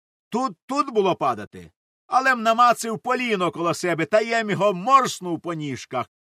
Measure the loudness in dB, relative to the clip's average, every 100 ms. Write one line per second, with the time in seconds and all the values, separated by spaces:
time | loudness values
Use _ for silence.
0 | _ _ _ -4 -4 -6 -6 -2 0 2
1 | 2 2 0 -2 -8 -16 -20 _ _ _
2 | 0 2 2 2 2 4 4 4 -2 -6
3 | -4 -2 -2 0 -2 -2 -2 -2 -2 -2
4 | 2 2 2 -2 -2 0 0 0 2 4
5 | 2 -4 -6 -6 -6 -6 -6 -8 -6 -8
6 | -8 _